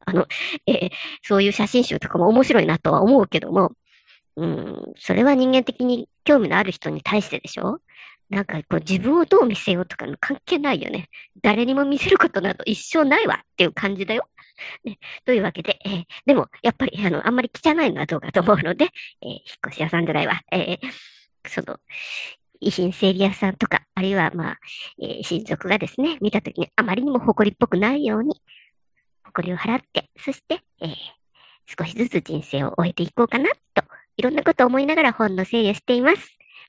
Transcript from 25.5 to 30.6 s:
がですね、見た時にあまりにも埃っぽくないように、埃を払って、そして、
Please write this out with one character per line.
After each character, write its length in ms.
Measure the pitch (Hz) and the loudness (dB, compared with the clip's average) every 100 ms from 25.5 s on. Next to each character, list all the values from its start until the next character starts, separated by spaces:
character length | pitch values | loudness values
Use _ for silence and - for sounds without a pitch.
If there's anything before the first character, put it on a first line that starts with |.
| 165 185 | -6 -2
が 100 | 208 | -2
で 80 | 208 | -2
す 140 | - | -4
ね、 180 | 294 302 | -4 -2
見 120 | 208 | -2
た 100 | 240 | -2
時 180 | - - | -4 -6
に 100 | - | -6
あ 80 | - | -2
ま 140 | 233 196 | -2 -2
り 80 | |
に 60 | 285 | 0
も 100 | 254 | 0
埃 320 | - - 208 | 0 2 2
っ 20 | - | 2
ぽ 120 | 240 | 0
く 100 | 180 | 2
な 140 | 214 | 0
い 120 | 285 | 0
よ 140 | 262 214 | -2 -2
う 60 | |
に、 180 | 285 - _ - _ _ _ _ _ _ | -2 -4 _ -20 _ _ _ _ _ _
埃 320 | - - 175 | -10 -6 -4
を 20 | 175 | -4
払 200 | 214 254 | -4 -4
っ 40 | |
て、 300 | - - - - | -4 -6 -6 -14
そ 140 | - | -10
し 100 | - | -10
て、 180 | - 349 | -8 -8